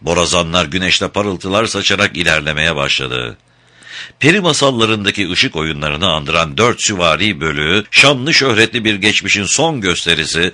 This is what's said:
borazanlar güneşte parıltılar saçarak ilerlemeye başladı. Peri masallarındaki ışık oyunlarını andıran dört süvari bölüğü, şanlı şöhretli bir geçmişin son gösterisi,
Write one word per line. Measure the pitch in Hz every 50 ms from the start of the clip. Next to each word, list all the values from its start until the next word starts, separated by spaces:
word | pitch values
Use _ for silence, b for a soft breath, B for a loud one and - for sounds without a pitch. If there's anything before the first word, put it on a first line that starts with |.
borazanlar | - 80 85 87 85 76 87 87 85 82 82 90 85
güneşte | 73 78 92 92 90 - - 98 90
parıltılar | - 98 104 104 92 85 - 98 95 104 113
saçarak | 104 - 101 98 - 101 95 104 95 - 73
ilerlemeye | 87 82 78 78 73 78 76 76 78 82 82
başladı. | 73 69 69 - - 67 64 60 62 60 60 53 - _ B B B B B B B B B B B B B B B
Peri | - 139 175 208
masallarındaki | 180 170 143 - 139 139 131 113 110 107 110 107 101 98 98 101 101 85
ışık | 90 - - 135 -
oyunlarını | 82 78 78 78 73 73 76 73 76 87 95
andıran | 80 78 73 71 80 85 82 78 69 71
dört | 110 120 110 -
süvari | - - 107 90 87 82 78 76 95 107 98 71
bölüğü, | 76 80 73 71 76 78 90 107 107 -
şanlı | - - 127 139 147 127 123 156 160
şöhretli | - 135 135 113 104 113 107 - 120 107
bir | 110 104
geçmişin | 98 92 110 107 - - 98 - 101 101
son | 90 - - 151 165 156 127
gösterisi, | 101 92 85 - - 87 85 76 78 71 - 80 87 92